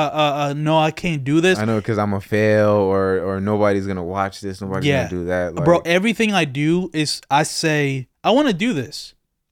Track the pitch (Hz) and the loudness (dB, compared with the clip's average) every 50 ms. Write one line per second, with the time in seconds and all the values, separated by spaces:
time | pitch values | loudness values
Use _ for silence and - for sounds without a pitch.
0 | 156 143 - 156 151 147 139 143 147 143 143 147 151 151 156 160 156 156 151 - | 0 0 0 0 0 0 0 0 -2 -2 -2 -2 0 2 2 2 2 2 0 -2
1 | - 180 165 147 131 131 147 165 165 185 185 208 110 113 113 107 98 - 113 101 | -4 -4 -4 -4 -2 0 2 2 4 4 2 2 2 0 0 0 0 -2 -2 0
2 | 104 104 98 98 98 - 110 104 107 107 107 107 107 104 104 104 98 95 95 98 | 0 -2 -2 -4 -4 -2 0 2 4 4 4 4 4 4 4 4 4 2 2 2
3 | 98 95 95 92 85 95 98 98 98 104 107 104 104 104 101 101 95 98 98 92 | 2 2 0 0 0 -2 -4 -2 -2 0 0 2 2 2 2 2 0 -4 -6 -6
4 | 87 85 95 98 98 98 95 - - 101 95 95 98 95 95 95 135 147 139 131 | -6 -6 -4 -4 -4 -4 -6 -8 -10 -10 -10 -8 -8 -6 -6 -2 0 0 0 0
5 | 120 - 90 87 85 87 90 90 90 87 80 90 147 156 175 170 - 165 170 185 | -2 -4 -4 -6 -4 -2 -2 -2 -2 -4 -4 -2 2 2 2 2 2 0 0 0
6 | 190 233 214 - 233 214 208 190 165 147 127 143 147 156 165 180 185 - - 156 | 0 0 0 0 0 0 2 0 0 -2 -2 -2 0 0 0 0 -2 -4 -4 -4
7 | 151 143 - - - - 135 143 156 - - - - 160 151 147 143 139 143 135 | -4 -4 -4 -8 -4 0 0 0 0 0 -2 -4 -2 0 0 0 0 -2 -2 -4
8 | 123 - _ _ - 175 214 269 302 277 202 156 202 247 226 147 120 - - - | -6 -10 _ _ 0 2 2 4 4 2 0 0 0 -2 -2 -2 -4 -6 -10 -14
9 | - - - _ _ _ _ _ _ _ | -16 -18 -20 _ _ _ _ _ _ _